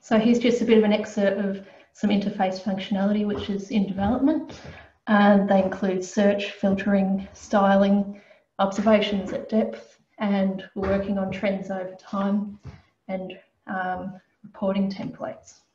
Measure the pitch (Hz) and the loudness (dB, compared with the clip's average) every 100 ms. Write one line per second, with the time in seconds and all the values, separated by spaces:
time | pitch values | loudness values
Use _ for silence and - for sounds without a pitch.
0 | - 220 226 240 247 233 226 220 208 214 | 2 4 6 4 4 2 4 6 6 2
1 | - - 196 202 196 196 - - _ _ | -2 0 0 0 -4 -6 -12 -20 _ _
2 | 208 202 202 196 185 185 214 196 - 196 | 0 0 -2 -2 -2 -2 -6 -6 -4 -2
3 | 202 208 208 202 - 196 - 220 196 185 | 0 0 -2 -4 -4 -6 -2 -2 -2 -2
4 | 202 262 277 311 - - - - - _ | -2 2 2 0 -4 -16 -18 -20 -20 _
5 | - 208 202 202 190 196 190 - 196 185 | 0 4 6 6 4 2 2 -2 -2 -2
6 | - - 202 202 - - 196 196 208 202 | -4 2 2 2 -4 -2 0 0 2 0
7 | 190 196 196 - - 208 196 196 196 202 | 2 -2 -6 -18 -2 2 4 4 4 2
8 | 196 202 _ _ _ - 196 202 208 214 | 0 -8 _ _ _ -4 -2 0 2 4
9 | - 202 180 - - 220 - - - _ | 2 -2 -4 -8 -2 -2 -2 -6 -18 _
10 | _ - 214 202 190 190 - 202 196 196 | _ -6 -2 0 0 -2 -10 -6 -2 -2
11 | 208 196 190 190 202 190 180 190 185 - | -2 -4 -4 -2 -2 -2 -6 -8 -8 -14
12 | - 202 196 208 208 202 - - _ _ | -10 -4 0 -2 -4 -10 -18 -20 _ _
13 | - 190 185 185 _ _ - 190 185 185 | -10 -10 -10 -14 _ _ -10 -6 -6 -6
14 | 190 196 _ _ - - 196 196 196 196 | -8 -14 _ _ -20 -4 -2 0 -2 -4
15 | - - - - - - _ | -10 -10 -12 -12 -20 -20 _